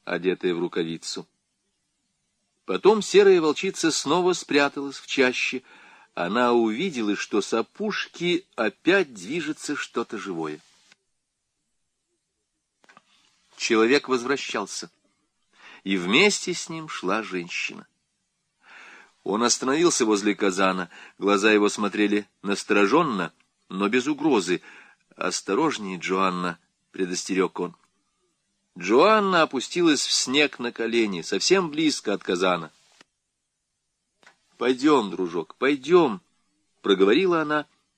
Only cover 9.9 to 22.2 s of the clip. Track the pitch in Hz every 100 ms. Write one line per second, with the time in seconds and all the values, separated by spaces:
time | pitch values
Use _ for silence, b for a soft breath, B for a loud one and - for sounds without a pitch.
9.9 | 120 113 107 95 85 78 76 _ _ _
10.9 | _ _ _ _ _ _ _ _ _ _
11.9 | _ _ 349 _ _ _ _ _ _ _
12.9 | - _ _ _ _ _ - - 110 113
13.9 | 143 - 127 123 139 - 117 95 - -
14.9 | _ _ _ _ _ _ B B B 95
15.9 | 95 87 131 202 196 - 175 - 165 151
16.9 | - 92 107 101 92 87 - - - -
17.9 | _ _ _ _ _ _ _ B B B
18.9 | B B B 90 104 120 - 127 151 170
19.9 | - 110 104 104 95 101 92 95 92 87
20.9 | B B B 98 101 107 107 104 - 104
21.9 | 104 104 104